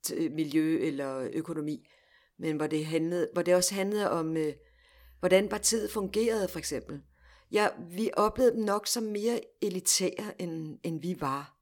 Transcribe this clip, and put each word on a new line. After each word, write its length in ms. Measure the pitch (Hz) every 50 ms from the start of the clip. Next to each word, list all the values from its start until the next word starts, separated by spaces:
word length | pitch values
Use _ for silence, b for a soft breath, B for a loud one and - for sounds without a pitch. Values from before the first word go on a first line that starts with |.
| -
t-, 220 | - - - 165 151
miljø 500 | 139 156 160 147 139 160 156 160 160 170
eller 480 | - 160 143 139 139 135 131 135 131 113 -
økonomi, 560 | 156 160 175 165 156 151 151 151 - _ b b b b b b b b b b _
men 180 | 147 160 156
hvor 100 | 151 151
det 200 | 147 151 156 156
handlede, 420 | 156 160 165 160 165 175 175 170 151 -
hvor 100 | 180 170
det 120 | 175 180
også 200 | 180 180 - 196
handlede 360 | 196 190 196 208 208 202 185
om, 260 | - 170 160 160 160
øh, 160 | 160 156 151 143 b b b b b b b b b b b b b
hvordan 280 | - 185 180 190 202 202
partiet 420 | 208 208 202 - 226 226 208 208
fungerede, 580 | - 214 202 190 196 208 226 233 220 220 190 175
for 100 | - 165
eksempel. 420 | 151 - 151 127 - - 151 143 - b b b b b b b b b -
Ja, 160 | 208 208 - - - 180 170
vi 200 | 175 180 226 - -
oplevede 380 | - 208 214 214 - 262 240 226
dem 100 | 226 220
nok 220 | 202 196 208 208
som 160 | - - 240 220
mere 380 | 214 208 208 208 233 240 233 - - _ _
elitære, 840 | - 208 180 185 - - - - 190 180 - - 214 214 - - 185
end, 360 | 170 165 160 160 156 147 - -
end 180 | 180 165 156
vi 160 | 135 175 180 -
var. 360 | 160 135 135 143 143 - _ _